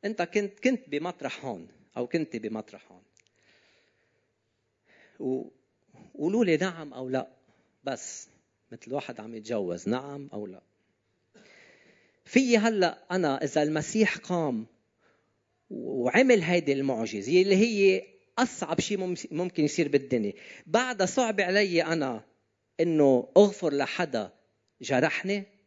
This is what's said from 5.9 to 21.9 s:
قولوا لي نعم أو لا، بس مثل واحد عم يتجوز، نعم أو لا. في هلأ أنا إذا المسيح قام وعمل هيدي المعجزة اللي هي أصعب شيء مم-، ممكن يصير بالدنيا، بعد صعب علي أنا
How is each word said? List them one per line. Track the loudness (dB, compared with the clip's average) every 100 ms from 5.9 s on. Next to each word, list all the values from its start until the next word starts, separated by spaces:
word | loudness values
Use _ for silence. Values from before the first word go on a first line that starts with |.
| _ -20
قولوا | -4 -2 2 2
لي | 2
نعم | 0 -6 -14
أو | -12 -4
لا، | -4 -4 _ _ _ _ _
بس | -10 -8 -10 -16 -20 _ _ _ _
مثل | -20 -8
واحد | -8 -8 -14
عم | -14 -14
يتجوز، | -6 -4 -4 -4 -4
نعم | -4 -4 -12 -12
أو | -12 -12
لا. | -14 _ _ _ _ _ _ _ _ -20 -20 -20 _ _ _ _ _ _
في | 4 6 4
هلأ | 4 2 0 0 _
أنا | -2 0 0
إذا | -2 0
المسيح | 0 -2 -2 2 2 0
قام | -4 -4 -2 -4 -8 _ _ _ _ _ _ _ _ _ _
وعمل | -12 -8 -4 0 2 6 4
هيدي | 4 0 0
المعجزة | -2 0 -2 -4 -6 2 4
اللي | 4 4
هي | 4 4 4 4 -4 _ _ -2
أصعب | -2 -2 -4 -2
شيء | -2 -4
مم-، | -4 -6 -8
ممكن | -6 -4 0
يصير | 0 0 0
بالدنيا، | 0 0 -2 -2 -6 -18 -20 -2
بعد | 0 0 0
صعب | -2 0 0 0
علي | 2 2 2 2
أنا | 0